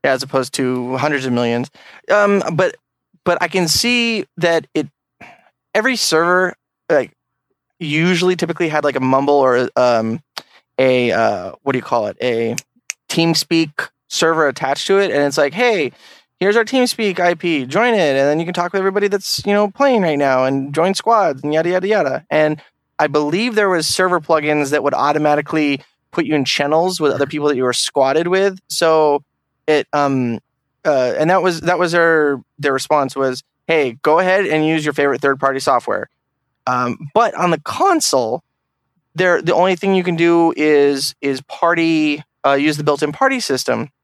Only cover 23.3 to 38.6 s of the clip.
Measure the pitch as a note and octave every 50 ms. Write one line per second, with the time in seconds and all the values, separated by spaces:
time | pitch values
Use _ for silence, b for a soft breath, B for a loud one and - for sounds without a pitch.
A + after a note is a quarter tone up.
23.3 | D#3 F#3+ A3+ B3 A3 G#3+ G#3 G3 F#3 E3+ D#3 - - - F#3 F3+ F3+ E3+ D3+ -
24.3 | E3 D#3 D3 D3+ D3+ D3+ D3 C3+ D3 D3+ C3+ C#3 - - C3 C#3+ D3 D#3 D3+ D3
25.3 | D3 D3 D3 - - D#3+ D3+ C#3+ C#3 C3+ b b b b _ _ - - D#3+ B2+
26.3 | D#3 D3 C3 C3 - - D3 C#3+ D3+ D#3+ F3 F#3 F3+ E3+ D#3 C#3+ - A#2+ C#3+ C#3
27.3 | D3+ D3+ D3 D3 C#3+ B2 C3 B2 B2 - - - _ C#3+ C3 C3+ C3+ D#3 E3+ F3
28.3 | F3+ F#3+ G3 G3+ F#3+ F#3 _ _ - - E3+ D#3+ D#3+ D#3+ D#3 D3+ C#3+ C#3+ C#3 _
29.3 | _ _ _ _ _ _ _ - D3+ D3 - _ - D3 C#3+ C#3 C3+ C3 B2+ A#2+
30.3 | A#2 - _ _ _ _ _ _ _ _ _ E3 D3 C3 B2+ B2+ - - D#3 D#3+
31.3 | F#3 F#3+ E3 F#3 E3+ D#3 D3+ F3 F3+ E3+ F3+ E3+ E3 E3+ E3 E3 E3 D#3+ D3+ D3
32.3 | C#3 B2+ - _ _ - C#3+ C#3+ C3+ C3 - - D#3 D3 C#3 C3 - C#3 C3+ C3
33.3 | B2+ C3 _ _ _ _ _ - E3 D#3+ C#3+ B2+ A2+ B2+ - D#3 D#3 E3+ F#3 F#3
34.3 | F#3 G3 G3 - D#3 D#3 D#3 D#3 D#3+ D#3+ D3+ D3+ C#3+ D3+ C#3+ C#3+ C3+ A#2+ - C#3
35.3 | C#3 C#3 - C3+ C3+ C3+ - D3 C3+ B2 - A#2 G#2 G2 - - _ _ _ _
36.3 | _ _ _ _ _ _ _ B2+ B2+ B2 B2 A#2+ A#2+ - - C#3+ _ G#3+ A#3 G#3+
37.3 | - - F3 F3 E3 D3+ - - - - E4+ G4 F4+ D#4+ - - - C3 A#2+ A2
38.3 | A#2+ D#3+ _ _ _ _